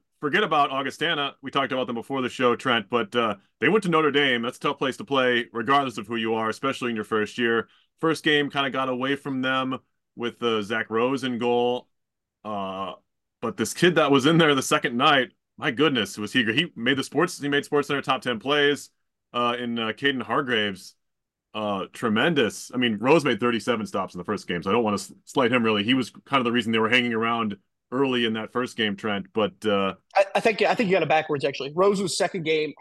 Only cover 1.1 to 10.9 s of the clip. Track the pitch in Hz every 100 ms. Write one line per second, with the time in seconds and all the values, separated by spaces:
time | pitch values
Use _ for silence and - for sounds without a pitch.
1.1 | 160 139 - 135 143 131 131 123 117 107
2.1 | 139 123 - 123 117 131 117 104 120 107
3.1 | 120 113 98 _ _ 123 214 196 160 156
4.1 | 135 143 120 117 - 151 139 139 120 107
5.1 | 135 127 120 120 113 117 143 135 113 107
6.1 | 117 110 113 110 107 135 - 123 113 104
7.1 | 110 104 - 120 113 110 _ _ _ 165
8.1 | 151 160 147 143 147 135 127 131 127 131
9.1 | 139 143 131 131 131 131 131 - _ _
10.1 | - 117 104 120 113 101 113 110